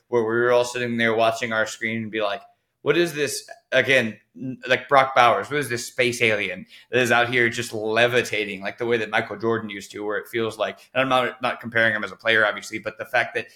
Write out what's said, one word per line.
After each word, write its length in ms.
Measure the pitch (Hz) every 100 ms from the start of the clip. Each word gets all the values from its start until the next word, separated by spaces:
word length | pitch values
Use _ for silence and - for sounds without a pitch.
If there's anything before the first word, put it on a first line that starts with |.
| _
where 140 | 120
we 60 | 110
were 240 | 117 120
all 120 | 123
sitting 340 | 123 127 123 117
there 160 | 113
watching 380 | 110 113 113 117
our 120 | 110 107
screen 360 | - 110 113
and 80 | 110
be 100 | 107
like, 220 | 104 98 - _ _ _
"What 160 | 139 160
is 160 | 175
this?" 340 | 147 139 - - - _
Again, 460 | 131 123 131 113 107 _ -
n-, 220 | 131 123 123
like 200 | 127 -
Brock 260 | 139 131 131
Bowers, 340 | 120 101 101
"What 80 | 147
is 100 | 127
this 180 | 117 -
space 360 | - 123 120
alien 440 | 117 104 98 90 - - -
that 100 | 123
is 100 | 120
out 180 | 120 120
here 200 | 127 120
just 240 | 117 117
levitating 880 | 113 107 110 123 120 110 107 104 98
like 180 | 101 -
the 80 | 120
way 120 | 117
that 120 | 104
Michael 260 | 110 117 104
Jordan 320 | 113 113 107
used 200 | 101 98
to," 120 | 101
where 140 | 104 101
it 100 | -
feels 300 | 117 113 104
like, 200 | 98 98 -
and 100 | 127
I'm 60 | 135
not, 340 | 127 120 -
not 180 | 123 117
comparing 340 | 120 117 113
him 100 | 107
as 80 | 101
a 40 | 92
player, 300 | 113 113 104
obviously, 320 | 101 - 110
but 200 | - -
the 80 | 110
fact 280 | 123 117
that 140 | 113 110